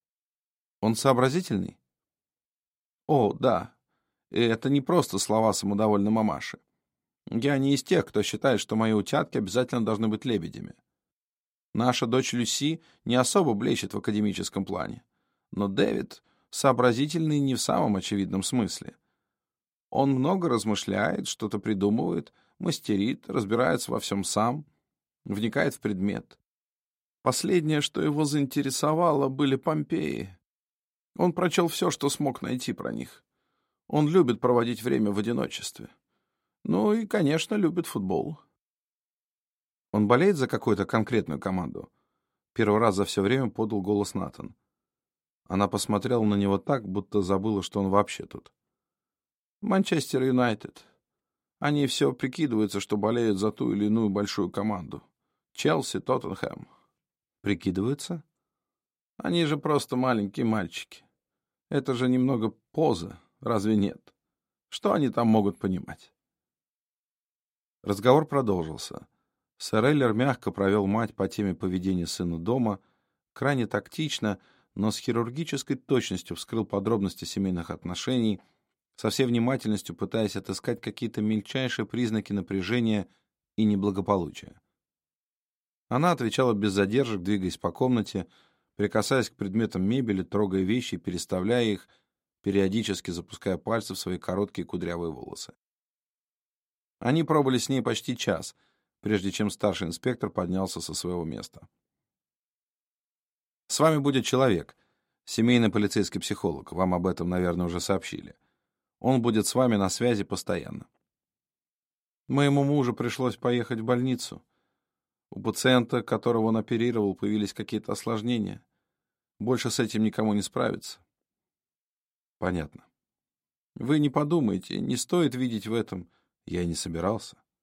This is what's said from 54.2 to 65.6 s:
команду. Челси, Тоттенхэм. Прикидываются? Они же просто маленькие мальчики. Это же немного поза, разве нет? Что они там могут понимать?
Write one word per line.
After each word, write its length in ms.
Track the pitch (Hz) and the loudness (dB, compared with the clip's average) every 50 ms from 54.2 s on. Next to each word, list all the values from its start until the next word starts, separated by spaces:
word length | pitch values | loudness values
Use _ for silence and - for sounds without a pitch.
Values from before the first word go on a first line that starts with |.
| 104 - - - 92 87 | -2 -4 -2 -2 -2 -2
команду. 520 | - - 101 107 104 90 87 - - - - _ _ _ _ _ _ _ _ _ _ | -2 -4 -4 -4 -4 -6 -8 -12 -14 -16 -16 _ _ _ _ _ _ _ _ _ _
Челси, 460 | - - 151 156 - - - - - | -2 0 2 2 2 0 -4 -6 -6
Тоттенхэм. 680 | - - 131 120 - 90 95 - - - - - - - _ _ _ _ _ _ _ _ _ _ _ _ _ _ | -2 -2 -2 -2 -4 -6 -8 -8 -8 -8 -8 -10 -16 -18 _ _ _ _ _ _ _ _ _ _ _ _ _ _
Прикидываются? 840 | - 101 101 - - 95 87 95 101 123 143 - - - 175 156 - _ _ _ _ _ _ _ _ _ _ _ _ _ _ _ _ _ _ | -4 -2 -2 -2 -2 -2 -2 0 0 -2 -2 -4 -6 -8 -10 -10 -12 _ _ _ _ _ _ _ _ _ _ _ _ _ _ _ _ _ _
Они 280 | - - - 175 170 165 | -8 -4 -2 0 2 2
же 120 | 143 156 | 2 0
просто 380 | 143 - 160 151 139 - - 127 | 0 0 0 0 0 0 0 -2
маленькие 500 | 127 127 127 120 110 101 98 - 135 123 | 0 2 2 2 2 0 -2 -2 -2 0
мальчики. 600 | 113 110 107 90 85 - - - - - - _ _ _ _ _ _ _ _ _ _ _ _ _ - | 0 0 0 -2 -4 -8 -12 -14 -16 -20 -20 _ _ _ _ _ _ _ _ _ _ _ _ _ -4
Это 240 | 156 143 131 139 127 | -4 -2 0 0 0
же 160 | 120 127 127 | 0 2 2
немного 440 | 127 127 127 135 131 113 110 110 - _ _ _ | 2 2 2 2 2 0 0 -2 -4 _ _ _
поза, 480 | - 156 160 147 110 85 82 98 - - _ _ _ _ | -2 0 0 0 0 -2 -4 -10 -12 -16 _ _ _ _
разве 360 | - 113 117 104 95 110 110 | -4 -2 0 0 2 2 2
нет? 380 | 104 98 - - - _ _ _ _ _ _ _ _ _ _ _ _ _ _ | 4 2 0 -2 -6 _ _ _ _ _ _ _ _ _ _ _ _ _ _
Что 240 | - - - 202 196 | -10 -4 0 2 2
они 160 | 156 143 120 | 2 2 0
там 180 | - 127 120 | 0 2 2
могут 300 | 113 110 110 98 101 - | 4 4 4 4 2 -2
понимать? 540 | - | -2